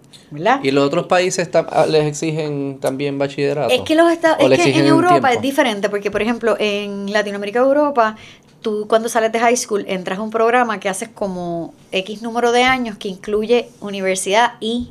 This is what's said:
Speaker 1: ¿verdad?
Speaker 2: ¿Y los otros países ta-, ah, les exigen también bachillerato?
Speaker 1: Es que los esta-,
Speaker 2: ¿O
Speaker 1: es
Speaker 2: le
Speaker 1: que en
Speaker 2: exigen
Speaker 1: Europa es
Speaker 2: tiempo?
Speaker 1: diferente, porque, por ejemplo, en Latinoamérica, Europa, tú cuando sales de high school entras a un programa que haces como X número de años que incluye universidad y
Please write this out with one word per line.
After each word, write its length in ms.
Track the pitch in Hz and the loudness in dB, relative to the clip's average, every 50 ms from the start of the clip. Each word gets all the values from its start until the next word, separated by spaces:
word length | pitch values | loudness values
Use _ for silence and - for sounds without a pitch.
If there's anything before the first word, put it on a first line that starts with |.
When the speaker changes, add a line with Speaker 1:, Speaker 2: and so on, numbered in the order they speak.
| _ _ - - - _ | _ _ -20 -20 -20 _
Speaker 1:
¿verdad? 300 | 147 147 170 220 262 277 269 | -10 -2 0 0 0 2 2
Speaker 2:
¿Y 80 | 135 | 2
los 160 | 135 143 139 | 2 2 2
otros 200 | 143 160 175 170 | 2 2 -2 0
países 440 | - 185 180 180 185 180 - 170 165 | 2 2 2 2 2 0 -2 -2 0
ta-, 160 | - 165 160 - | 0 0 0 2
ah, 160 | - 147 - | 2 2 2
les 180 | 160 156 151 151 | 4 4 2 2
exigen 720 | 151 147 - 170 160 151 160 151 151 147 143 139 139 135 135 | 0 -2 -4 -4 -4 -2 -2 -4 -4 -4 -4 -6 -6 -6 -4
también 400 | - 135 135 131 143 143 139 139 | -4 -4 -2 -2 -2 -4 -2 -2
bachillerato? 540 | 139 139 143 147 143 139 143 151 - - 254 | -4 -4 -2 -2 -2 -2 0 0 0 0 0
Speaker 1:
Es 80 | 247 | 0
que 140 | - - 311 | 0 2 4
los 180 | 320 339 339 330 | 4 4 4 4
esta-, 240 | 330 330 320 311 - | 2 2 2 2 4
Speaker 2:
¿O 40 | 285 | 4
Speaker 1:
es 80 | 262 | 4
Speaker 2:
le 60 | 269 | 4
Speaker 1:
que 60 | 294 349 | 4 4
en 40 | - | 4
Speaker 2:
exigen 180 | 262 320 311 | 4 4 4
Speaker 1:
Europa 300 | 320 320 - 349 359 349 | 4 4 4 6 4 4
es 60 | 262 254 | 4 4
Speaker 2:
tiempo? 180 | 262 240 214 | 2 2 0
Speaker 1:
diferente, 480 | 220 269 269 302 285 240 208 202 196 202 | 0 0 0 0 0 0 0 -2 -2 -4
porque, 220 | 208 208 196 208 | -4 -4 -4 -4
por 100 | 202 208 | -2 -2
ejemplo, 360 | 208 233 233 226 233 220 202 - | -2 -2 -2 -2 0 0 0 0
en 520 | 214 208 202 202 208 202 202 202 202 196 | 0 -2 -2 -4 -6 -6 -8 -8 -6 -2
Latinoamérica, 500 | 208 214 208 208 202 202 202 208 202 240 | -2 -2 -2 -2 -4 -6 -6 -4 0 2
Europa, 560 | 254 269 277 294 294 285 285 247 220 220 214 - - - - - _ _ _ _ | 2 2 4 2 2 2 2 2 0 0 -2 -6 -14 -20 -20 -20 _ _ _ _
tú 260 | - 226 214 208 208 208 | -6 -4 -4 -4 -2 0
cuando 200 | 226 220 226 240 | 0 0 0 0
sales 240 | - 233 220 220 226 | 0 0 0 0 0
de 80 | 226 | 0
high 160 | 240 233 247 | 2 2 2
school 280 | 240 - - 214 202 - - | 0 -2 -4 -4 -4 -4 -4
entras 320 | 196 185 180 - 190 190 | -6 -6 -6 -6 -6 -6
a 20 | 220 | -6
un 80 | 214 | -4
programa 480 | 214 226 226 233 240 254 247 226 214 196 | -2 0 2 2 2 2 2 0 -2 -4
que 100 | - 196 | -4 -4
haces 200 | 185 - 226 220 | -6 -6 -8 -12
como 640 | - - 208 196 185 180 175 170 170 170 160 - - - - - | -10 -8 -8 -6 -6 -6 -6 -6 -6 -6 -8 -10 -14 -20 -12 -6
X 320 | - 190 185 214 214 208 226 | -6 -6 -4 -6 -8 -10 -10
número 300 | 233 226 240 233 240 233 | -6 -2 0 2 2 4
de 100 | 240 247 | 4 4
años 340 | 262 262 254 240 226 196 | 2 2 0 -2 -6 -8
que 120 | - - 202 | -8 -10 -10
incluye 600 | 185 185 - 214 208 214 220 214 240 233 - - - - | -10 -10 -6 -4 -2 -2 0 2 0 0 0 -2 -10 -14
universidad 720 | - 202 202 202 190 190 185 185 - 196 190 220 240 240 - - | -12 -10 -8 -4 -2 -2 -2 -2 -2 0 2 2 2 2 0 -4
y 280 | 214 220 233 247 240 - | -6 -6 -4 -6 -6 -8